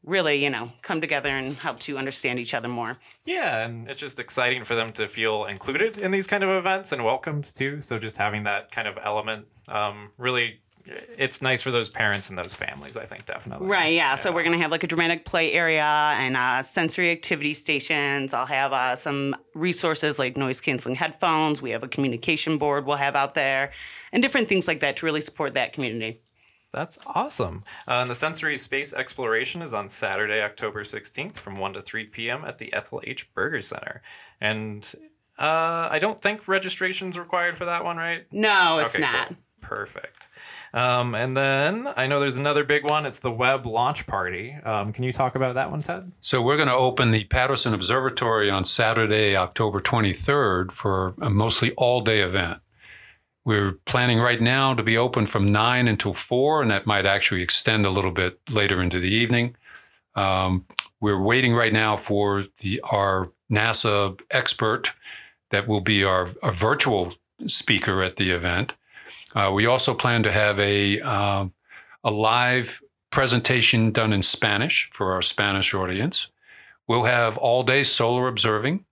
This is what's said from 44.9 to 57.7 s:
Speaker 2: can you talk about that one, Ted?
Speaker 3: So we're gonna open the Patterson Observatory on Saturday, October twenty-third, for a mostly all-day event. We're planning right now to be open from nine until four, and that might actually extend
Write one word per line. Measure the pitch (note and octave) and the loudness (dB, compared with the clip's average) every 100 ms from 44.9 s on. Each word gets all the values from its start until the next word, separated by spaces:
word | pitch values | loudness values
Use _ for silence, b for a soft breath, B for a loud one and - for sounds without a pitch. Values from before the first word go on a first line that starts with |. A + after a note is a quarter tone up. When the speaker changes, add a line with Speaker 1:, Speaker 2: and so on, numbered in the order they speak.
Speaker 2:
can | G#2+ | -4
you | B2+ | -4
talk | A#2+ C3 | 0 -2
about | C3 C3 | 0 -2
that | B2+ C3+ | -2 -4
one, | D#3 | -4
Ted? | D3 F3+ F#3+ - | -6 -8 -10 -6
Speaker 3:
So | - C3+ | 0 2
we're | A#2+ D3 | 2 2
gonna | D3 B2+ | 2 4
open | B2+ B2+ A#2+ | 2 4 4
the | A2 | 2
Patterson | G2+ B2+ B2+ C3 B2 | 2 0 2 2 2
Observatory | G#2 F#2 B2+ C3 C3 A#2+ A2 G2+ | 2 2 2 0 -2 0 2 2
on | G2 | 2
Saturday, | F#2 - A2 A2+ A2 G#2+ G#2 | 4 4 4 2 2 4 4
October | G2 F2+ - A2 G2 | 2 0 0 0 0
twenty-third, | - A#2+ G#2 F2+ - C#3+ A#2 F#2 F#2 | -2 0 0 0 0 2 2 2 -2
for | - G#2 F#2+ F#2 - | -4 -2 0 -2 -4
a | A#2+ | 0
mostly | G2+ A2 - A2+ | 2 2 2 0
all-day | - B2 B2 A2+ G#2+ | 2 2 4 2 2
event. | F#2 F#2+ E2+ F2 _ B B B B B B _ | 2 0 -2 -6 _ B B B B B B _
We're | - G#2+ G2 F#2 | 0 2 2 -2
planning | - B2+ B2 A2+ | -2 2 4 4
right | A#2+ A#2 | 4 4
now | A#2 C3+ C3+ | 2 4 2
to | B2 | 2
be | A2 A2+ | 2 2
open | B2 A#2+ G#2 | 2 2 0
from | A2 G2 | 2 4
nine | G#2 A2+ B2 A#2+ | 4 4 4 4
until | G#2+ G#2 | 2 0
four, | F#2 - A#2+ C#3+ D#3 | -4 0 2 4 4
and | C3 | 2
that | G2+ | 0
might | - G2+ G2 | 2 2 4
actually | G2 - F#2 | 2 2 0
extend | F2+ - - | 2 2 4